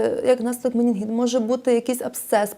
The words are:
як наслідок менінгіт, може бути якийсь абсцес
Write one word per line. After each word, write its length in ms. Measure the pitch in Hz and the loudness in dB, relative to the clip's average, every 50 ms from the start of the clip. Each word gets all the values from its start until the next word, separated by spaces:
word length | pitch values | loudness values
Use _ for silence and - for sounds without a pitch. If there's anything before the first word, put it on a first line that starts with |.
| 220 226 - - - | 4 2 0 0 2
як 160 | 247 254 247 | 2 2 2
наслідок 340 | 220 240 247 247 - 254 247 | 2 -4 -4 -2 -2 -2 0
менінгіт, 340 | 233 240 240 226 190 208 220 | 2 2 2 2 0 -2 -4
може 300 | 226 233 247 240 233 262 | -2 0 0 0 0 0
бути 340 | 220 214 254 254 254 254 240 | 0 0 -2 -2 0 2 2
якийсь 280 | 233 233 - 247 247 | 2 2 0 -4 -4
абсцес 520 | - 247 - - - - - 208 208 208 - | -4 -8 -8 -10 -6 0 0 0 0 0 -4